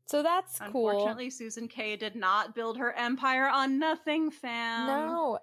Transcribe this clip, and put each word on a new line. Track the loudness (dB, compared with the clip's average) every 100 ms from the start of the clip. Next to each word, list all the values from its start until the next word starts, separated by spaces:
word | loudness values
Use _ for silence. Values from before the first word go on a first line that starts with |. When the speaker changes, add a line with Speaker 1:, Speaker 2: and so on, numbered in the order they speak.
| -2
Speaker 1:
So | 0
that's | 2 2 0 -6 -4
cool. | 0 2
Speaker 2:
Unfortunately, | 4 2 -2 -8
Susan | -10 -10 -10 -10
Kay | -6 -6 -4
did | -6 -2
not | 2 2 2 -2
build | -4 -2
her | -2
empire | 0 -2 0 2 2 4
on | 4 2 2
nothing, | 2 0 0 0 0
fam. | -2 -6 -4 -2 -2 0
Speaker 1:
No. | 0 0 0 0 -2